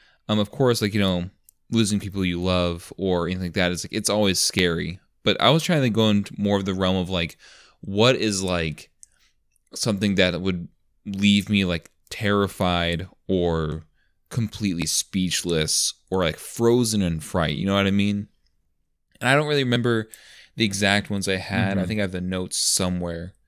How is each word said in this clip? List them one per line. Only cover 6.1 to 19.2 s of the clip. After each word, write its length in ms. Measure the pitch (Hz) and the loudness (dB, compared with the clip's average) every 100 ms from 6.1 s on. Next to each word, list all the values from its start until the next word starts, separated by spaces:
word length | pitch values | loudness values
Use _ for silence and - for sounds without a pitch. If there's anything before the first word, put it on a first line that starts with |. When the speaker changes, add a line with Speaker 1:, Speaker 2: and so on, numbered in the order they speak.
| 101 98 - | 2 0 -2
Speaker 1:
more 200 | 101 101 | 0 0
of 80 | 98 | 0
the 80 | |
realm 220 | 92 92 95 | 0 2 0
of, 140 | 87 | 0
like, 280 | 90 85 - - - - _ | -2 -4 -8 -20 -20 -20 _
what 340 | - 101 123 123 | -4 2 4 4
is, 260 | 107 95 | 0 0
like, 480 | 92 87 80 76 - _ - _ _ _ _ _ _ | 0 0 -2 -6 -14 _ -20 _ _ _ _ _ _
something 420 | - 123 98 104 95 | -6 -2 0 0 2
that 240 | 92 85 | 2 2
would 260 | 95 87 85 _ _ _ 104 | -2 -2 -6 _ _ _ -10
leave 440 | 98 101 101 95 | 0 4 4 2
me, 160 | 101 92 | 0 0
like, 260 | 85 - _ - | -2 -8 _ -16
terrified 1000 | - 104 101 98 - 92 87 85 85 90 _ - | -6 0 0 0 -2 0 0 -2 -4 -8 _ -2
or 580 | 92 85 82 78 78 - _ _ _ - | 0 0 0 -2 -6 -12 _ _ _ -8
completely 560 | - 107 - 104 85 78 | -4 -4 -2 -2 -2 -2
speechless 1080 | - - 95 90 - 87 80 78 - - - - | -4 -4 -2 -2 -2 0 0 0 0 -2 -6 -4
or, 140 | 95 | -2
like, 140 | 82 - | 0 -4
frozen 640 | - - 117 123 117 104 | -8 0 2 4 2 0
in 160 | 90 80 | 0 -2
fright, 360 | - 92 78 73 | -4 -2 -2 -2
you 100 | 98 | 0
know 100 | 98 | 0
what 120 | 98 | 2
I 40 | |
mean? 360 | 101 101 101 101 _ _ _ _ _ _ _ _ - | 2 0 -2 -8 _ _ _ _ _ _ _ _ -4